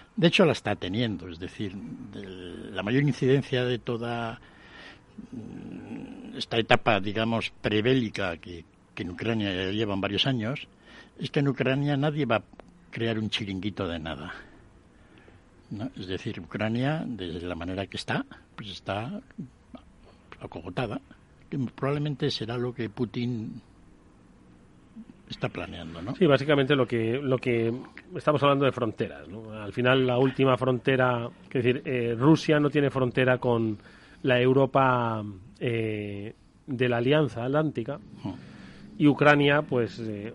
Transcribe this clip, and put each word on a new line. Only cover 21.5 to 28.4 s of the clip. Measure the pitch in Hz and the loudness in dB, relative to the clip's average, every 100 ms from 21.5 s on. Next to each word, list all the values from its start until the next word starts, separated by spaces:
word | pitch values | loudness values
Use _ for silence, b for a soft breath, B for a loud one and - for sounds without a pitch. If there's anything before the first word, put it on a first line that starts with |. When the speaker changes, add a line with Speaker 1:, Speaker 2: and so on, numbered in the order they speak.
Speaker 1:
que | 143 113 | -6 -6
probablemente | - 135 147 151 131 143 | -4 -2 -2 -4 -2 -4
será | - 110 123 | -4 -6 -4
lo | 123 | -4
que | 117 110 | -4 -6
Putin | - 113 123 120 117 113 120 - - - - - - - - - - - - - 226 - - - | -4 -4 -4 -4 -4 -8 -12 -16 -20 -20 -20 -20 -20 -20 -20 -20 -20 -20 -20 -20 -20 -20 -20 -16
está | - 131 | -8 -8
planeando, | - 87 87 82 82 | -6 -10 -10 -12 -10
¿no? | 98 | -6
Speaker 2:
Sí, | - 165 | 2 6
básicamente | 131 143 139 135 139 | 6 4 4 4 4
lo | 123 | 2
que, | 117 110 131 | 0 0 0
lo | 139 127 | 0 0
que | 127 117 117 127 - - - | 2 2 0 -2 -10 -20 -14
estamos | 180 156 147 | -4 0 4